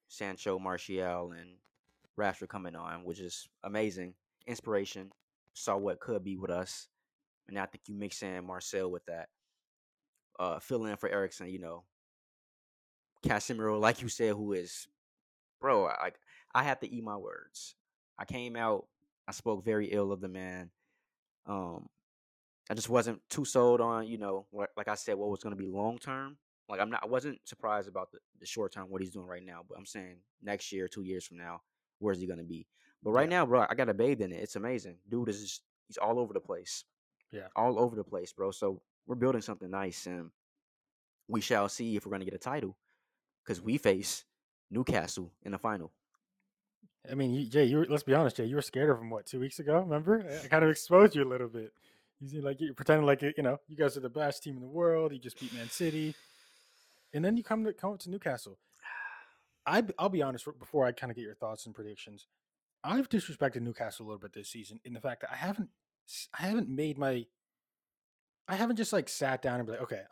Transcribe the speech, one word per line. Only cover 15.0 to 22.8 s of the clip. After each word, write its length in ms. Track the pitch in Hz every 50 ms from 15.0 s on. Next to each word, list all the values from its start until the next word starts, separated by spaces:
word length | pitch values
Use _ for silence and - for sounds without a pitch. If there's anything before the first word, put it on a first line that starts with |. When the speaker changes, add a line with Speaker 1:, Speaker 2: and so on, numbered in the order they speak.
| _ _ _ _ _ _ _ _ _ _ _ -
Speaker 1:
bro, 260 | 127 135 123 101 92
I, 240 | 76 52 - 80 92 - - _ - - - - _ -
I 80 | 123
have 180 | 135 143 135 -
to 100 | 123 -
eat 120 | 123 117
my 140 | 113 107 104
words. 580 | 98 - 92 85 - - - - - - - - _ _ _ _ _ _ _ _ -
I 60 | -
came 300 | - 127 123 123 120 117
out, 300 | 117 117 113 104 95 - _ _ _ _ _ _ _ _
I 60 | -
spoke 320 | 92 - - 117 107 95 98
very 220 | 113 107 107 104
ill 260 | - 104 104 101 98
of 80 | 98 92
the 80 | 98 92
man. 420 | 92 92 92 92 92 92 90 87 _ _ _ _ _ _ _ _ _ _ _ _ _ _ -
Um, 420 | - 101 98 92 85 85 - - - _ _ _ _ _ _ _ _ _ _ _ _ _ _ - -
I 40 | 107
just 140 | 113